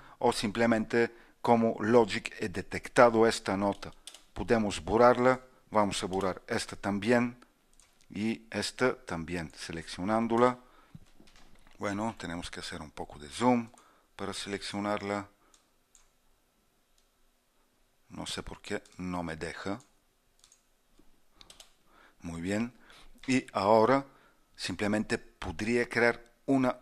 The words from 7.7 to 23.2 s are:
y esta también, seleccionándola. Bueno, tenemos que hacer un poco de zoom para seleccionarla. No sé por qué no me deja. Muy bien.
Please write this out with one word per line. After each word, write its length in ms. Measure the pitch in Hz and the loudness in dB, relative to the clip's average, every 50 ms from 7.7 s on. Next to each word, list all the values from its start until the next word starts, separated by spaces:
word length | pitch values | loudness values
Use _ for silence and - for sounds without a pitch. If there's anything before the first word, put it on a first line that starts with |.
| _ _ _ _ _ _ _ - - | _ _ _ _ _ _ _ -14 -8
y 320 | 95 107 113 113 - - - | -6 -4 -4 -4 -6 -8 -8
esta 440 | - 104 101 - - - 127 131 - | -6 -6 -6 -6 -4 0 0 0 0
también, 560 | - - - 85 82 80 80 87 87 80 76 - | -2 -8 -10 -8 -8 -8 -6 -8 -8 -8 -10 -14
seleccionándola. 1040 | - - - 82 82 80 - - - 87 101 110 113 117 113 117 113 120 127 123 123 - _ _ _ _ _ _ - - _ - - - - _ - - - - - - - - - | -16 -14 -12 -12 -12 -12 -12 -10 -8 -4 -2 0 0 0 0 2 4 4 4 2 -2 -12 _ _ _ _ _ _ -20 -20 _ -20 -20 -20 -20 _ -20 -20 -20 -20 -20 -20 -20 -16 -8
Bueno, 360 | 104 104 98 101 107 113 104 - | -6 -6 -4 -4 -4 -6 -6 -8
tenemos 340 | - 85 85 87 87 - | -10 -10 -10 -10 -10 -12
que 80 | - 90 | -12 -12
hacer 220 | - - - 82 | -12 -12 -12 -12
un 100 | 78 73 | -14 -14
poco 260 | - - 82 - - 73 | -14 -14 -14 -14 -14 -18
de 100 | 73 73 | -18 -14
zoom 420 | - - 120 127 254 120 113 113 - - - _ _ _ _ _ _ | -6 2 4 4 4 4 0 -4 -14 -20 -20 _ _ _ _ _ _
para 180 | - 98 95 98 | -10 -8 -8 -8
seleccionarla. 960 | - - 101 101 95 - - - 101 101 104 104 104 101 101 101 101 98 - _ _ _ _ _ _ _ _ _ _ _ _ _ _ _ _ _ _ _ _ _ _ _ _ _ _ _ _ _ _ _ _ _ _ _ _ _ _ _ _ _ _ _ _ _ _ _ _ _ _ _ _ _ _ _ _ | -8 -6 -6 -6 -6 -6 -6 -6 -4 -2 -2 -2 -2 -2 -4 -4 -6 -6 -10 _ _ _ _ _ _ _ _ _ _ _ _ _ _ _ _ _ _ _ _ _ _ _ _ _ _ _ _ _ _ _ _ _ _ _ _ _ _ _ _ _ _ _ _ _ _ _ _ _ _ _ _ _ _ _ _
No 180 | - - 80 - | -14 -12 -10 -10
sé 160 | - 98 - | -8 -10 -10
por 180 | - 85 - | -12 -14 -14
qué 220 | - - 104 101 - - - - | -10 -8 -8 -8 -8 -12 -14 -10
no 260 | 90 92 90 90 85 | -8 -8 -6 -6 -6
me 120 | 82 80 | -8 -8
deja. 440 | 80 85 82 76 - - 95 101 127 - _ _ _ _ _ _ _ _ _ _ _ _ _ _ _ _ _ _ _ _ _ _ _ - - - _ _ _ _ _ - _ - _ - _ _ _ _ _ _ _ _ _ _ _ | -10 -10 -12 -10 -10 -8 -8 -8 -8 -10 _ _ _ _ _ _ _ _ _ _ _ _ _ _ _ _ _ _ _ _ _ _ _ -20 -20 -20 _ _ _ _ _ -20 _ -20 _ -20 _ _ _ _ _ _ _ _ _ _ _
Muy 200 | - 85 82 85 | -14 -12 -10 -8
bien. 320 | 82 92 101 107 117 120 - _ - - - - - - - - | -4 -2 -2 -2 -2 -4 -8 _ -20 -20 -20 -20 -20 -20 -20 -14